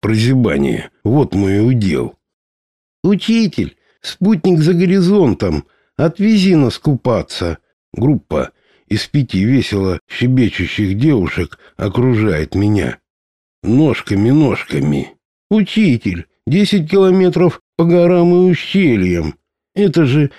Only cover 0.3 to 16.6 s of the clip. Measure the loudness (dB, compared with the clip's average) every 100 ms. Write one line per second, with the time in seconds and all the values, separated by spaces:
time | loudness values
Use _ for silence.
0.3 | 0 0 0 -2 -4 -8 _ -2 0 0
1.3 | 0 0 0 0 0 0 -2 -6 -12 _
2.3 | _ _ _ _ _ _ _ -2 -2 0
3.3 | 0 0 -2 -8 -8 _ _ -18 -4 0
4.3 | 0 2 2 2 2 2 2 2 2 2
5.3 | 0 -2 -4 -6 _ _ -4 -2 0 0
6.3 | 2 4 4 2 0 -2 -2 0 -2 -4
7.3 | -6 -6 -8 _ _ _ -4 0 0 -2
8.3 | -6 -6 _ _ _ _ -6 -2 -4 -2
9.3 | -2 0 0 0 -2 -2 -4 -8 -4 0
10.3 | 2 0 -2 -6 -4 -4 0 0 0 -2
11.3 | -4 -8 -10 _ -8 -6 -2 0 0 0
12.3 | -2 -4 -2 0 0 -4 -8 _ _ _
13.3 | _ _ _ -2 2 2 -2 -4 0 2
14.3 | 2 2 -2 -6 -4 -2 -4 -6 _ _
15.3 | _ _ -2 0 0 0 0 -2 -8 -10
16.3 | _ -4 0